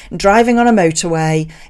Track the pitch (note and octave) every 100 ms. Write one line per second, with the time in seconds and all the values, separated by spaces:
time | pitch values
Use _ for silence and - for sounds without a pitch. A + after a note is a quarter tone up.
0 | - E3+ G3 G#3+ A#3 A#3+ A#3+ A3 E3+ D#3+
1 | F3 D#3+ D#3 D#3+ D#3 -